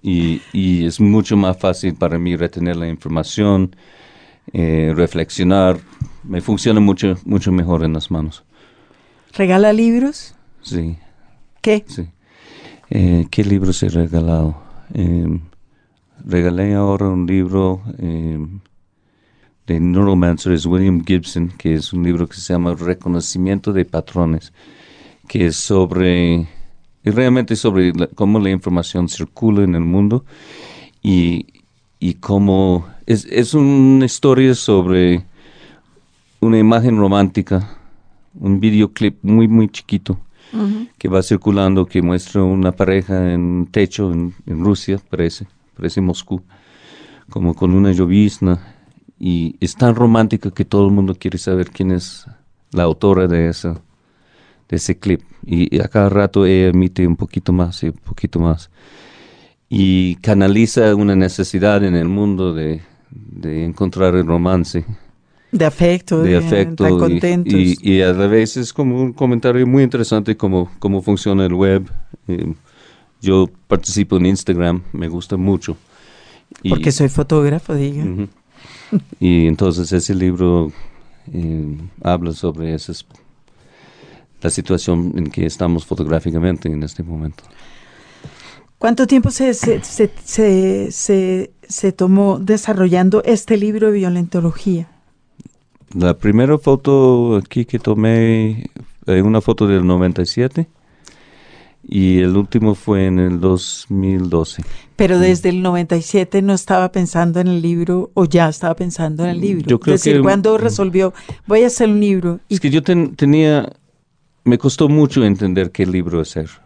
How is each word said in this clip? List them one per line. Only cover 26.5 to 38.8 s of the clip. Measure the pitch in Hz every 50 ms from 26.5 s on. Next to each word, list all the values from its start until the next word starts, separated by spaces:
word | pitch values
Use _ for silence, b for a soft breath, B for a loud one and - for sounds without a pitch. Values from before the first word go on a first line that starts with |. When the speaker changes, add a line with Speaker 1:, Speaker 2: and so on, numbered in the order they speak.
| b b b b b b b _ _ _ _
Speaker 1:
es | 107 104
realmente | 113 131 127 123 127 120 92 113
sobre | 101 - 120 98 95 90 87 85
la, | 85 87
cómo | - - - 107 98 104 110
la | 101 95
información | 95 92 - 92 90 87 82 - - 90 90 85
circula | - - 87 - _ - - 110 107 101 101
en | 92 87
el | 82 82
mundo | 82 87 95 101 104 110 127 139 B B B B B B B B B B B B B B B _
y, | 104 95 92 85 85 87 82 - _ _ _ _ _ _ _ _ _ _ _
y | - 87 90
cómo, | - - - 101 98 101 101 95 95 95 95 90 90 87 - - - -
es, | - 113 107 -
es | - - 113 120 117 -
una | 151 143 139 139 135 135 131 135 135 131
historia | 123 - - - 143 131 127 131 131 127
sobre | 123 - - 107 98 90 90 92 92 90 90 90 87 87 b b b b b b b b b b b b b _ _ _ _ _ _ _ _ _ _
una | - 113 113 110
imagen | 107 110 117 117 113 127 113
romántica, | 107 104 98 98 101 98 95 90 - 92 - 101 92 98 104 b b b b b b b b b b _ _ _ -
un | - 98 98 98
videoclip | 101 110 107 104